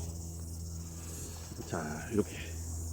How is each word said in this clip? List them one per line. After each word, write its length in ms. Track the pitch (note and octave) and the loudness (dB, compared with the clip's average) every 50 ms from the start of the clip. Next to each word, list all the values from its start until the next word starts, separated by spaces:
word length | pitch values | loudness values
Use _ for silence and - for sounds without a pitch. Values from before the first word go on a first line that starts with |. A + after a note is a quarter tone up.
| - - - - - - - - - - - - - - - - - - - - - - - - - - - - - - - - - - | 6 2 -2 -2 -2 -4 -4 -4 -4 -4 -2 -2 -2 -2 -2 -4 -4 -4 -4 -4 -4 -4 -4 -4 -4 -4 -4 -4 -6 -4 -4 -4 -2 0
자, 380 | - E2+ D#2+ D2+ D2+ D#2+ - - | 2 2 2 2 0 -2 0 4
이렇게. 300 | G#2+ G2+ G2+ - - - - - - - - - - - - - | 6 6 6 6 4 -2 -2 -2 -2 -2 -2 -2 -2 -2 0 0